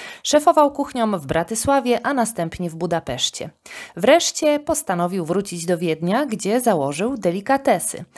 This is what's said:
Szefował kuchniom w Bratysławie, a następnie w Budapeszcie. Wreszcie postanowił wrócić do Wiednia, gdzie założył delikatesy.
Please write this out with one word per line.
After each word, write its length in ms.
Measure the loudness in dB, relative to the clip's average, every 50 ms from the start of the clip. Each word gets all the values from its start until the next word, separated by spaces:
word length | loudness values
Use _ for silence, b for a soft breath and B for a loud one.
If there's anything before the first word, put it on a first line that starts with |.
| B B B B B
Szefował 480 | 2 2 4 4 4 6 6 6 4
kuchniom 480 | 2 -2 -6 -4 -2 -2 0 0 0 -2
w 60 | -2
Bratysławie, 800 | -2 0 0 0 -2 -4 -4 0 2 2 2 2 2 0 0 0
a 80 | -2 0
następnie 560 | 0 0 -2 -2 -4 -6 -6 -4 -6 -6 -6
w 60 | -6
Budapeszcie. 760 | -4 -4 -2 -2 -2 -2 -4 -6 -4 -4 -4 -4 -6 -12 -12 -14 _ -20 B B B B B B
Wreszcie 640 | 0 4 6 6 6 6 2 -2 0 2 2 2 2
postanowił 640 | 0 -2 -2 -2 -2 -2 -2 0 0 -2 -2 -2 -2
wrócić 400 | 0 0 -2 -2 -4 -6 -6 -2
do 120 | -2 0 0
Wiednia, 480 | 0 0 -2 0 0 0 0 0 0
gdzie 360 | -2 -4 -4 -2 0 0 2
założył 560 | 2 2 2 2 2 0 -2 -2 -2 -2 -2 -2
delikatesy. 880 | -2 -2 -2 0 0 0 0 2 2 2 2 2 0 -4 -8 -8 -12 -14 B